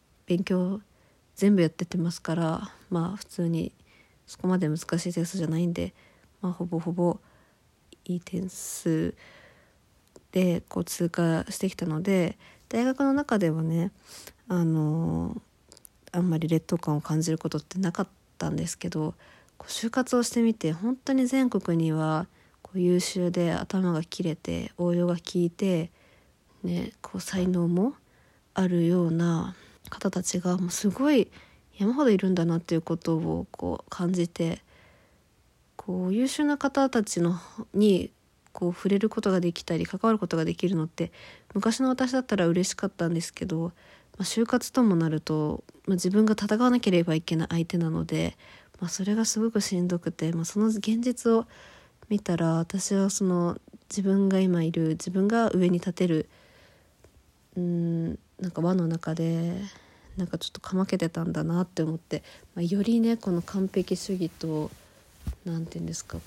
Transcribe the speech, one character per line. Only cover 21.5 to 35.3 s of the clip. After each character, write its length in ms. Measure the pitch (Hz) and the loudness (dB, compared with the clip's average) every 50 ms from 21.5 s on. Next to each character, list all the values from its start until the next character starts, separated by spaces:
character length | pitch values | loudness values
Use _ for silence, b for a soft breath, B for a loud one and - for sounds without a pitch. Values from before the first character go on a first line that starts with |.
| - 196 - - 170 165 | 2 0 0 2 0 2
に 100 | 165 160 | 2 2
は 360 | 156 156 156 156 156 156 180 - b b b b b b | 0 0 0 0 0 0 -2 -4 b b b b b b
こ 120 | _ - - | _ -8 -4
う 40 | 190 | 0
優 200 | 180 180 180 180 | 2 4 4 4
秀 320 | 180 - - 190 180 175 | 2 0 -2 0 -2 0
で 220 | 175 180 175 170 160 | 0 0 0 0 0
頭 380 | - - - - 190 185 180 | -2 -4 -2 -2 0 2 2
が 120 | 170 156 170 | 2 0 -2
切 200 | - - - 196 | -4 -6 -4 -4
れ 120 | 170 151 | -4 -4
て 360 | - _ - 85 85 - - - - | -4 _ -6 -6 -4 -6 -8 -6 -2
応 160 | 175 175 175 | -2 0 2
用 140 | 175 175 175 | 2 2 2
が 80 | 175 | 0
効 60 | 170 - - - | -2 -4 -4 -2
い 140 | 180 175 170 | 0 0 0
て、 420 | 170 _ 202 196 180 165 160 - b b b b b b b b b b _ _ _ _ - | -2 _ -2 0 0 0 -2 -4 b b b b b b b b b b _ _ _ _ -6
ね、 300 | 180 175 175 - - - _ | -4 -4 -4 -4 -6 -10 _
こ 120 | - - - | -18 -12 -10
う 40 | 190 | -10
才 280 | - - - 190 180 185 | -8 -6 -2 0 0 2
能 200 | 180 175 175 165 | 2 2 2 2
も 260 | 170 175 196 262 285 - b b b b b b b b b _ _ | 2 2 2 0 0 -4 b b b b b b b b b _ _
あ 140 | - 190 180 | 0 0 2
る 200 | 180 175 170 170 | 4 4 4 4
よ 200 | 175 185 175 165 | 4 4 2 2
う 40 | |
な 440 | 165 165 170 170 165 160 180 190 185 B B B B B _ - | 2 2 2 2 0 0 -2 -4 -8 B B B B B _ -16
方 220 | - - - 196 | -16 -4 -4 -2
た 120 | 185 180 175 | -2 -2 -4
ち 160 | - - 180 | -2 -4 -2
が 180 | 170 180 180 185 | 0 0 0 0
も 100 | 185 175 | 0 -2
う 20 | |
す 200 | 180 - - 208 | -4 0 0 -2
ご 220 | 185 - 262 294 | 0 2 2 4
い 180 | 302 254 - - B B B B B B B B _ - | 4 4 4 2 B B B B B B B B _ -2
山 160 | 196 208 247 | 0 0 2
ほ 100 | 277 302 | 4 4
ど 60 | 254 | 4
い 80 | 208 185 | 4 4
る 120 | 196 190 | 4 2
ん 60 | 185 | 2
だ 100 | 175 165 | 2 2
な 120 | 170 165 165 | 2 0 0
っ 20 | |
て 140 | 170 - 170 | 0 0 -2
い 20 | 160 | -2
う 40 | |
こ 160 | 165 - 165 170 | 0 -2 -6 -4
と 180 | - - 165 160 | -2 -2 -2 0
を 300 | 165 165 160 170 185 - | 0 -2 -2 -4 -6 -8
こ 320 | - - - 180 175 - - | -10 -8 -6 -6 -6 -6 -8
う 40 | - | -14
感 240 | - - 180 170 190 | -8 -4 -2 -2 0
じ 160 | 180 170 170 | 0 -2 -2
て、 320 | - - 170 165 170 - _ b b b b b b b b b b b b b | -2 -4 -2 -2 -2 -6 _ b b b b b b b b b b b b b